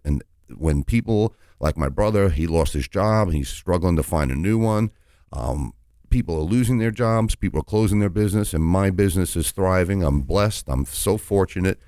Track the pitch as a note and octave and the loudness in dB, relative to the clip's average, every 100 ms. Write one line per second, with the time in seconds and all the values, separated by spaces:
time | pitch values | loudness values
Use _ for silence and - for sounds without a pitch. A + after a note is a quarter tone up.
0 | D2 C#2+ - _ - - D#2+ D2 - A#2 | -2 -4 -4 _ -20 -4 0 0 0 -2
1 | A2+ G#2+ A2 - _ - D2+ D2+ C#2 C2+ | 0 0 0 -4 _ -4 -4 -2 -2 0
2 | G#2+ G#2 G2 D2 E2 E2 D#2 D2 C2 F#2+ | 0 2 2 2 0 0 0 -2 -4 -2
3 | G#2+ A2 G2+ D#2 C2+ - - F2+ F2+ E2 | 0 2 2 0 -4 -8 -2 0 2 0
4 | D2+ E2 C#2 C2+ F#2 A2+ A2 G#2+ A2 - | 0 0 0 -2 0 0 2 0 -2 -4
5 | _ _ - - - D2 C2 - _ _ | _ _ -14 -8 -4 -4 -6 -10 _ _
6 | - B2 A2 D#2+ D#2 A#2 A#2 B2 A2+ G#2+ | 0 0 0 -2 0 0 0 0 -2 0
7 | A#2 A2+ A2+ - G2 F2 - G#2+ A2 G#2 | 0 2 0 -2 -2 -2 -2 0 2 2
8 | G2+ F2 G#2+ G#2+ G#2 D#2+ D#2+ F#2 G2 F#2 | 0 0 0 0 -2 0 0 2 2 2
9 | G2+ F#2 F2 F2 D#2 - F#2 F#2 F2+ G2 | 2 2 -2 -2 -4 -2 0 2 0 0
10 | E2 C#2+ C2+ F2+ G#2 - - C2 C2+ - | 2 0 0 0 0 -2 -4 -4 -4 -4
11 | - G#2+ - G2+ F#2 - F#2 F#2 | -2 -2 0 0 0 0 -2 -2